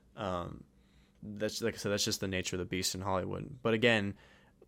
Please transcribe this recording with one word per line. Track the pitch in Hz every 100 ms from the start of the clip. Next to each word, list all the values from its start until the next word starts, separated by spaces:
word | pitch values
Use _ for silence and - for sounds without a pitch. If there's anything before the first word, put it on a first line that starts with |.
| - -
Um, | 101 90 87 82 - - - - - _
that's, | 104 104 107 -
like | 113
I | 104
said, | 107
that's | 101 113
just | 101
the | 98
nature | 92 92 92
of |
the | 87
beast | 92 92 92
in |
Hollywood. | 98 92 95 95 101 -
But | 113
again, | 113 120 110 101 101 - - - _